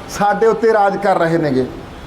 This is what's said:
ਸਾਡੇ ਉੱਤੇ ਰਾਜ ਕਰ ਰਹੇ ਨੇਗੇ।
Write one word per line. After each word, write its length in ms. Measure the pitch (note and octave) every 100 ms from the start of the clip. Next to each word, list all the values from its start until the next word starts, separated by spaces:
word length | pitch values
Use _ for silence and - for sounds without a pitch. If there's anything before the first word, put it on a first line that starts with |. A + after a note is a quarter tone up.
| -
ਸਾਡੇ 380 | - G3+ G3 A3+
ਉੱਤੇ 260 | G#3+ A3+
ਰਾਜ 240 | A3 G3+ F#3+
ਕਰ 200 | G3+ E3+
ਰਹੇ 200 | E3 E3
ਨੇਗੇ। 280 | D3+ B2+ B2+ - - -